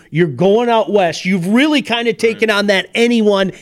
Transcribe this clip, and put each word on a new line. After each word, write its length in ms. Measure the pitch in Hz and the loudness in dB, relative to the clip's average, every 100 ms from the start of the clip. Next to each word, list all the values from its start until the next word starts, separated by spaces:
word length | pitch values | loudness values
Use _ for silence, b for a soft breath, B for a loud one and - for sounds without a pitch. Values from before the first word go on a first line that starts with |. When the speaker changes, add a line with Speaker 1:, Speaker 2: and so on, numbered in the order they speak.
| B | B
Speaker 1:
You're 180 | 151 170 | -2 -2
going 420 | 120 185 214 240 | 0 2 2 2
out 220 | 226 202 | 0 2
west. 340 | 202 175 147 180 | 0 0 -2 -4
You've 220 | 196 175 | -4 0
really 340 | 233 302 294 | 2 2 0
kinda 320 | - 233 233 | -2 -4 -2
taken 360 | - 226 214 220 | 0 -2 0 -2
Speaker 2:
Right. 80 | 202 | 0
Speaker 1:
on 100 | 202 | 0
that 220 | 190 185 214 | 0 -2 -2
anyone, 560 | 233 233 208 196 190 B | 0 2 2 2 0 B